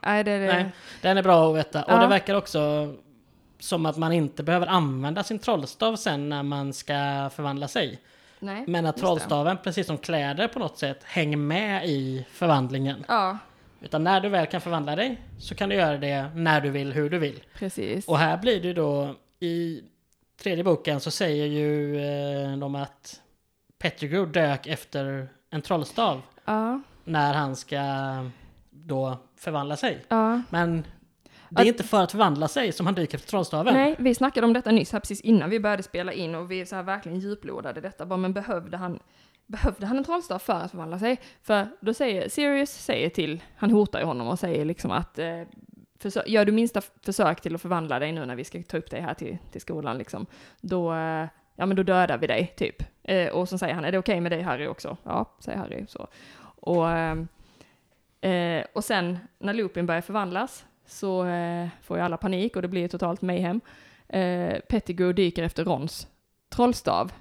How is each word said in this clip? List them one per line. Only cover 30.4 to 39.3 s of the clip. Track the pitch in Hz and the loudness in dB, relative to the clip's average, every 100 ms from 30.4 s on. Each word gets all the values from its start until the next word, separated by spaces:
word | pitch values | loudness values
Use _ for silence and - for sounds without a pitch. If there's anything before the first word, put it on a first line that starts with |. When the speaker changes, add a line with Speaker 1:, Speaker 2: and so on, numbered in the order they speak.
| 247 | 0
Speaker 2:
Men | 170 170 165 156 - _ _ _ - - | 0 2 0 -4 -14 _ _ _ -20 -4
det | 170 | 2
är | |
Speaker 1:
Att | 208 | 2
Speaker 2:
inte | 233 | 2
för | - 214 | 0 2
att | 180 | 2
förvandla | 202 202 143 156 | 4 2 4 0
sig | 285 233 | 0 -2
som | - 175 | 0 0
han | 185 | 0
dyker | 156 139 | -2 -4
efter | - | -4
trollstaven. | 202 165 156 196 | -2 -2 0 4
Speaker 1:
Nej, | 262 277 311 | 4 4 2
vi | 247 240 | 2 2
snackade | 262 269 233 | 0 4 4
om | |
detta | 233 247 | 4 4
nyss | 226 - | 4 4
här | 214 | -4
precis | - 202 | -6 -6
innan | 220 220 156 | 6 6 6
vi | 220 | 0
började | 208 202 | 0 -2
spela | 185 175 185 | -4 -6 -4
in | - 165 165 | -4 -6 -6
och | 180 | -6
vi | 185 180 | -8 -6
så | 190 | -8
här | |
verkligen | 180 196 180 180 | -6 -6 -6 -6
djuplodade | 196 208 - 131 139 147 | -4 -8 -8 -8 -8 -8
detta. | 180 190 170 | -12 -12 -6
Bara, | 185 | -2
men | 185 | -2
behövde | 190 202 185 175 175 | -2 -4 -6 -6 -8
han, | 180 170 _ _ _ | -8 -10 _ _ _